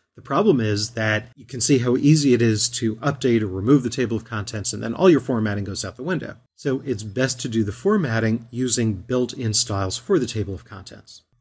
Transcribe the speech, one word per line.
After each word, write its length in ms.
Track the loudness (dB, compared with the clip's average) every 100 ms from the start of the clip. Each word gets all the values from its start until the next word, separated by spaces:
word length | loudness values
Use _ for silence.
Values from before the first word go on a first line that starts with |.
| _ -20
the 60 |
problem 380 | -4 0 4 4
is 320 | 2 0 -2
that 380 | -4 -2 -2 -4 -20
you 100 | -14
can 140 | -4
see 200 | 2 2
how 180 | 4 2
easy 380 | 4 4 6 4
it 60 |
is 280 | 4 2 0
to 280 | -2 -4 -2
update 440 | -4 0 2 2
or 60 | 0
remove 340 | -2 4 4
the 80 | 4
table 260 | -2 -2 -2
of 100 | -6
contents, 460 | -8 -8 -6 -6
and 120 | -6
then 100 | -6
all 160 | 2 6
your 100 | 6
formatting 440 | 2 0 0 -2
goes 200 | -4 -6
out 120 | -8 -8
the 80 |
window. 340 | -6 -6 -6 -14 _ _
So 280 | -4 -4 -4
it's 160 | -6
best 400 | -6 -2 -2 -2
to 80 | -2
do 140 | 0
the 80 | 0
formatting 760 | 0 0 2 2 0 2 0 -4
using 420 | -4 0 2 0
built-in 600 | -2 -2 -2 -2 -2 -2
styles 440 | -2 -2 -2 -4 -4
for 220 | 0 0
the 80 | 0
table 260 | -4 -4
of 120 | -6 -12
contents. 580 | -18 -16 -20 -20 -20 _ _